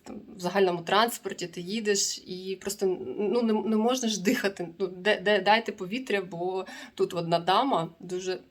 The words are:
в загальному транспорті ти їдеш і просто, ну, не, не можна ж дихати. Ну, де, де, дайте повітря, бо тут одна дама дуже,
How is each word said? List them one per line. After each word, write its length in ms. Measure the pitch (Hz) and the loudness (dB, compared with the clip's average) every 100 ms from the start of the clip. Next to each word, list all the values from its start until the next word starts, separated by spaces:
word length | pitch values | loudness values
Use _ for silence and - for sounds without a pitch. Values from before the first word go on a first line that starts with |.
| - - - - | -12 -16 -14 -6
в 40 | |
загальному 420 | 175 196 185 175 | -2 4 4 2
транспорті 640 | 165 196 233 - 196 196 175 | 2 4 4 0 -10 -8 -8
ти 140 | 175 | -8
їдеш 580 | 175 220 208 196 - - | -6 -4 0 0 0 -4
і 400 | - 185 190 190 | -8 -10 -8 -6
просто, 260 | 202 - 190 180 - - | -6 -2 0 0 -4 -2
ну, 240 | 208 240 | 0 2
не, 100 | 226 | 4
не 240 | 214 220 220 | 2 2 2
можна 320 | 226 254 226 | 4 2 0
ж 140 | 202 | 0
дихати. 460 | 185 254 - - 170 165 | 2 2 0 -2 -10 -4
Ну, 80 | 190 | -6
де, 340 | 185 190 208 | -2 0 2
де, 200 | 185 208 | 4 2
дайте 320 | 185 220 226 | 4 4 2
повітря, 500 | 202 180 233 262 202 180 | -8 -6 -6 -2 -2 -2
бо 360 | 170 180 190 180 - - | -6 -4 -4 -6 -12 -16
тут 200 | - 185 | -2 -2
одна 240 | 180 170 170 | 0 0 0
дама 500 | 170 196 269 185 165 - | 4 4 4 2 -2 -8
дуже, 380 | 180 180 185 185 - | -8 -6 -4 -6 -6